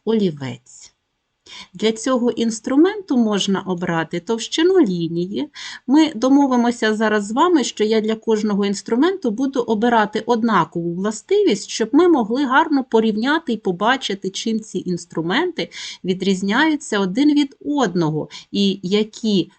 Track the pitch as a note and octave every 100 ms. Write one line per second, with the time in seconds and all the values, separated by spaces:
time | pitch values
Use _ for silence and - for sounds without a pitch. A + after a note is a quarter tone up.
0 | - A3+ G3 D3+ C3 B2+ _ - - _
1 | _ _ _ _ _ - - F3+ G#3+ A3
2 | - C4 A#3+ - A#3 A3 - C4+ F4 G#4+
3 | F#4+ B3+ A3 G3+ G3 F#3+ - F#3 F3 E3
4 | D#3 F3 E3+ A3+ A3+ - E4 F#4+ B3+ F3+
5 | E3 E3+ F3+ G#3+ D4 - - - - C#4
6 | D#4 A3 B3+ C#4 C#4+ B3 A#3 A#3+ A3 G#3+
7 | A3 G#3+ G3+ A3 F4 E4+ - - G#3+ A3
8 | A3 A3 - A3 G#3+ G3 G3+ G3 - A#3
9 | D#4+ F#4+ B3+ G#3 C4+ C4+ A#3 A3 A#3+ A#3
10 | G#3 G#3+ G#3+ A#3+ A3+ G3+ D#3 - E3+ E3+
11 | G3 G#3+ - G4+ G4 G3 - - A3 C#4+
12 | F4+ D#4 G#3 A#3+ C#4+ C4+ D#4+ C#4+ B3+ A3+
13 | A3 G#3 A#3+ D#4+ E4 A3 G3+ F3+ G#3 C4+
14 | - G3 F#3+ F#3+ - A3 A3 F#3 F#3 F3
15 | - - D#3+ G#3 F4+ E4 E3+ - - -
16 | F3+ F#3 F#3+ F#3+ G3 A3 D#4 D4 - G#3+
17 | G3 F#3+ D4 C#4+ C#4+ - C#4+ D4 A#3 F3+
18 | D#3 D#3 C#3+ - - G3+ G3 F#3+ F3+ G#3
19 | A3 - A3+ G3 -